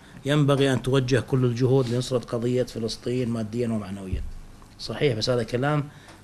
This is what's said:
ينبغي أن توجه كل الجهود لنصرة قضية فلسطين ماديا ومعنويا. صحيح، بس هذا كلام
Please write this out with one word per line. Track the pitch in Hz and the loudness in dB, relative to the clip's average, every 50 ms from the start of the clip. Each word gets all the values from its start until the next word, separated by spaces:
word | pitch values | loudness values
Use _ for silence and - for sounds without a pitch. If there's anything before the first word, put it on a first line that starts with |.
| - - - - - | -20 -20 -20 -8 -2
ينبغي | 135 147 151 143 139 143 131 139 135 | 0 2 4 4 4 4 4 4 4
أن | 131 123 | 2 2
توجه | - 131 127 139 131 120 135 117 | 0 2 2 2 2 4 2 2
كل | - - 139 131 127 | 2 0 0 2 2
الجهود | 123 117 117 131 120 131 135 131 113 | 2 2 2 2 4 4 4 2 2
لنصرة | 117 123 123 - 131 120 | 0 -2 -2 -2 -2 -4
قضية | - - 123 117 113 123 123 123 | -2 -2 -4 -2 -2 0 0 0
فلسطين | 120 120 - 117 113 110 - - - 120 123 127 127 113 | -2 -2 -4 -6 -6 -6 -6 -6 -6 -4 -2 -2 -2 -2
ماديا | 117 113 113 104 110 120 123 113 | -2 -4 -4 -4 -4 -4 -2 -2
ومعنويا. | 113 107 98 95 101 98 98 95 92 - - - - - - - - - - - - - | -2 -4 -4 -6 -10 -10 -6 -4 -4 -4 -4 -6 -8 -12 -16 -18 -20 -20 -20 -20 -18 -14
صحيح، | - - 113 - 147 143 113 | -10 -10 -4 0 2 2 2
بس | 107 104 131 | 2 0 0
هذا | 123 120 | 0 0
كلام | 110 - 127 120 131 147 151 147 139 147 - - - - - - | 0 -2 -2 0 0 2 0 0 -2 -4 -10 -18 -20 -20 -20 -20